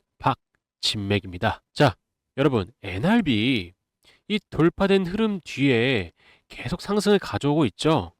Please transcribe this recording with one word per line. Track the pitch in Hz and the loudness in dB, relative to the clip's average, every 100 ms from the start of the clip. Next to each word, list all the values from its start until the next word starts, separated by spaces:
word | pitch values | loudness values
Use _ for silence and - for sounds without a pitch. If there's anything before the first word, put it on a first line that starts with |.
| _ _ | _ _
박진맥입니다. | 139 - _ _ _ _ - 110 98 101 95 87 110 - _ | -4 -4 _ _ _ _ -6 -4 0 -2 -2 -4 -4 -4 _
자, | - 143 - _ _ _ - | 2 2 2 _ _ _ -2
여러분, | 143 120 90 - | 0 0 -2 -8
엔알비 | 98 95 165 233 156 107 120 120 87 - _ _ _ _ - | -10 -4 0 2 2 0 0 -2 -4 -14 _ _ _ _ -6
이 | 208 - | -6 -4
돌파된 | - 165 - 196 196 175 | 0 0 2 2 2 0
흐름 | 214 220 196 | -2 -2 -2
뒤에 | - - 139 117 127 117 85 - _ _ _ | -8 -2 2 2 2 -2 -4 -12 _ _ _
계속 | - - 180 | -14 -8 -8
상승을 | - 208 202 202 | -4 0 2 2
가져오고 | - 104 143 151 120 | 0 -2 0 2 2
있죠. | - 151 156 87 - | 0 0 0 -2 -8